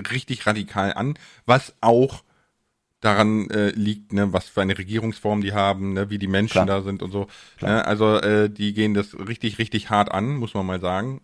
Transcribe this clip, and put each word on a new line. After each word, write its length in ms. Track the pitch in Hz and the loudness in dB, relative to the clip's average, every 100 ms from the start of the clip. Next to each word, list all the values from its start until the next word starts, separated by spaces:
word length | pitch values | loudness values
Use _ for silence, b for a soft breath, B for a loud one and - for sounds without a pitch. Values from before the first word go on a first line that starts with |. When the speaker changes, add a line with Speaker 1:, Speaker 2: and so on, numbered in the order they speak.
| 101 | -8
Speaker 1:
richtig 340 | 127 - 127 - | -8 -6 -6 -2
radikal 460 | 107 95 104 98 | -2 -4 -2 -2
an, 220 | - 123 151 B B B | -2 -4 -6 B B B
was 280 | 127 - - | 2 2 -2
auch 420 | 113 117 135 - _ _ _ _ _ _ _ _ | 2 4 4 -2 _ _ _ _ _ _ _ _
daran, 480 | 110 101 107 107 101 | 0 4 4 2 0
äh, 200 | 107 104 | 0 0
liegt, 420 | - 104 107 - | 0 -2 -2 -2
ne, 200 | 98 101 | 0 2
was 160 | 92 - | 0 -2
für 120 | - | -2
eine 160 | 95 98 | 0 -2
Regierungsform 640 | 95 110 113 107 104 104 | -4 -4 -4 -4 -2 -2
die 140 | 101 | 0
haben, 400 | 101 98 98 98 | 2 2 2 -2
ne, 160 | 95 101 | -4 -4
wie 80 | 104 | -4
die 80 | 98 | 0
Menschen 240 | 95 110 | 2 2
Speaker 2:
Klar. 140 | - 92 | 2 2
Speaker 1:
da 160 | 98 | 2
sind 200 | 98 98 | -2 -6
und 80 | 92 | -6
so. 160 | 101 98 B B B | -6 -8 B B B
Speaker 2:
Klar. 180 | 95 110 | -2 0
Speaker 1:
Ne? 80 | - | 0
Also, 300 | 104 110 107 | 2 4 4
äh, 280 | 104 107 107 | 4 4 2
die 240 | 104 104 | 0 -4
gehen 200 | 104 107 | 0 2
das 220 | 101 101 - | 2 -2 -6
richtig, 400 | 95 117 113 101 | -10 -6 -6 -4
richtig 300 | 110 107 - | -4 -4 0
hart 220 | 104 104 | 2 2
an, 240 | 92 113 143 | 0 -2 -4
muss 180 | 113 | -4
man 120 | 104 95 | -4 -4
mal 140 | 92 | -4
sagen. 420 | 90 92 120 135 | -2 -2 -4 -8